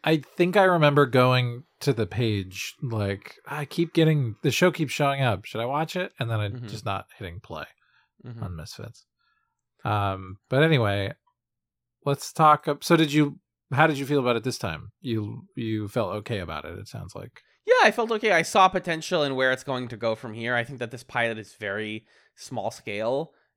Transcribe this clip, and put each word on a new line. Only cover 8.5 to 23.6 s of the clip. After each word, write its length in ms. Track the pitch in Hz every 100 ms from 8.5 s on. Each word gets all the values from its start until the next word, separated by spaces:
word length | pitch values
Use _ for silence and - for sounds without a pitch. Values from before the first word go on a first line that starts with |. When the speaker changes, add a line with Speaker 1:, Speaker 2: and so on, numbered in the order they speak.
Speaker 1:
Misfits. 520 | 85 76 - - - _ _ _ _ _ _ _ _
Um, 520 | - 104 101 95 95 98 -
but 140 | 131
anyway, 520 | 160 143 107 101 98 - _ _ _ _ _ _ _ _
let's 280 | 143 139 -
talk. 360 | - 156 147 -
Ab-, 160 | 143
so 100 | - 165
did 160 | 156
you, 280 | 147 143 - _ _ -
how 140 | 135 160
did 100 | 139
you 80 | 135
feel 140 | 143
about 160 | 123 117
it 80 |
this 140 | 117 -
time? 340 | 104 78 - -
You, 460 | - 110 104 113 - -
you 320 | 113 110 101
felt 260 | 123 98 104
okay 220 | - 107
about 260 | 85 76
it, 140 | 80 90
it 80 | 101
sounds 280 | 110 90 -
like. 240 | - - _ _ -
Speaker 2:
Yeah, 80 | 508 226
I 20 |
felt 220 | 226 226
okay. 180 | 220 220
I 100 | 175
saw 260 | 160 - 185
potential 540 | 190 175 160 - 175
in 100 | 143
where 160 | 131 131
it's 120 | 127
going 240 | - 127 123
to 80 | 113
go 180 | 117
from 200 | 110 117
here. 200 | 107 117
I 80 | 120
think 140 | 120 131
that 120 | 117
this 100 | 123
pilot 360 | - 123 117 110
is 160 | 101 -
very 460 | 104 101 107 107 - _ _ -
small 340 | - 120 101
scale. 600 | - - 101 113 135 160 _ _ _